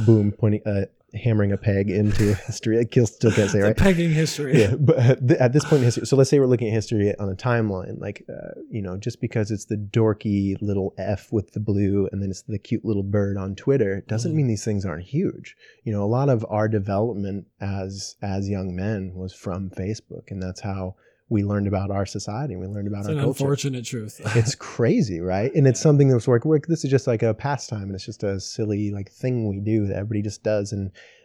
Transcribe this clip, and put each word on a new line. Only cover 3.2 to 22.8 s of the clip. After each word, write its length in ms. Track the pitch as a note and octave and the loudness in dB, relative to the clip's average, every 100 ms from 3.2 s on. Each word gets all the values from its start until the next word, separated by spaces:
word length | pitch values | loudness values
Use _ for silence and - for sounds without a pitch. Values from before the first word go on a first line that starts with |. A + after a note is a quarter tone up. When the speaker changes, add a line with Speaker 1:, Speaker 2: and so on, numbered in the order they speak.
| A#2 | 2
Speaker 1:
can't 180 | G#2 G2+ | 4 2
say 80 | G#2 | 4
it 40 | |
Speaker 2:
The 40 | G#2 | 4
Speaker 1:
right. 100 | A2 | 6
Speaker 2:
pegging 340 | G3 E3+ E3+ | 4 4 2
history. 480 | D#3 D#3 - C#3+ A#2+ | 2 0 -2 2 4
Speaker 1:
Yeah, 160 | G2+ A#2+ | 4 4
but, 200 | C#3 C3 | 4 6
uh, 200 | B2 C3 | 6 4
th-, 240 | B2+ E3+ | 4 4
at 120 | B2 | 4
this 120 | C#3+ | 4
point 160 | - D3+ | 4 4
in 60 | A#2+ | 4
history, 200 | A2+ A2+ | 0 2
so 80 | |
let's 160 | C3 C3 | 4 6
say 80 | C#3+ | 6
we're 80 | B2+ | 4
looking 220 | A#2+ A2+ | 4 2
at 40 | |
history 400 | A2 - G#2+ G2+ - | 0 0 2 2 0
on 100 | G2 | -6
a 60 | |
timeline, 640 | F#2 B2 A#2 A2 F#2 - - | -4 0 0 0 -4 -8 -10
like, 240 | G2+ - - | -10 -10 -12
uh, 320 | - G1+ - D4+ | -12 -12 -16 -10
you 100 | A#2+ | -8
know, 160 | F#2+ F#2+ | -8 -6
just 240 | A#2+ - | -8 -6
because 300 | B2 A#2 G#2 | -4 -4 -2
it's 140 | G#2 | -6
the 100 | - G#2 | -6 -6
dorky 800 | G2+ A#2 A2 G#2 A2 G2+ G2 F#2+ | -2 2 2 0 0 0 0 -2
little 320 | G#2 G2 F#2+ - | -4 -2 -4 -4
F 340 | G2 G2+ - | -6 -6 -2
with 200 | A2 - | -4 -4
the 60 | G#2+ | -6
blue 500 | G#2+ G2 G2 G2+ F#2+ | -2 0 2 2 0
and 100 | G2+ | -2
then 80 | G2 | -6
it's 120 | F#2 | -8
the 180 | - G2+ | -8 -10
cute 240 | - A2 | -4 -4
little 180 | - G#2 | -2 -2
bird 340 | G2 G#2 G2 G2 | 0 0 0 -4
on 200 | F#2+ F#2+ | -6 -4
Twitter 480 | - C#3 G2+ G2 - | 0 2 2 -2 -4
doesn't 240 | G#2+ C3 | -4 -2
Speaker 2:
Mm-hmm. 60 | D#3 | 0
Speaker 1:
mean 100 | C3 | 0
these 180 | G#2 | 0
things 220 | A2 G#2 F#2+ | -2 -2 -4
aren't 180 | D#2 | -6
huge. 520 | F#2 D3 G3+ - - - - _ | -6 -4 -4 -6 -16 -20 -20 _
You 100 | A#2 | -4
know, 120 | G#2 | -2
a 20 | G2+ | 0
lot 220 | B2 C#3 | 0 2
of 180 | A#2 G#2+ | 0 0
our 200 | G#2+ A2 | -2 0
development 800 | G#2+ G2 G2 A#2 G2+ G2 G2 - _ | 0 0 -2 -2 -4 -6 -8 -12 _
as, 540 | G2 G2 F#2+ G2 - - | -8 -6 -6 -10 -14 -10
as 260 | G2+ F#2+ G2 | -6 -4 -4
young 280 | G2+ F#2+ F2+ | -4 -4 -4
men 360 | G2+ G#2 F#2+ | -4 -4 -6
was 200 | F#2 F#2 | -8 -12
from 360 | - G2+ F2+ F#2+ | -10 -8 -6 -8
Facebook, 600 | - F#2+ A2 - - - | -6 -6 -8 -10 -18 -12
and 100 | G2 | -8
that's 200 | F#2 F2+ | -8 -8
how 340 | G#2 F#2+ F#2 - _ _ _ | -8 -8 -8 -12 _ _ _
we 160 | A2 | 0
learned 240 | G2+ G2+ G2+ | 2 0 0
about 240 | G2 G2 | -2 -2
our 120 | G2 G2 | -4 -4
society, 480 | G2+ G#2 G#2+ C#3+ | -6 -8 -8 -8
and 60 | F#2 | -8
we 60 | F#2+ | -8
learned 220 | G#2 | -8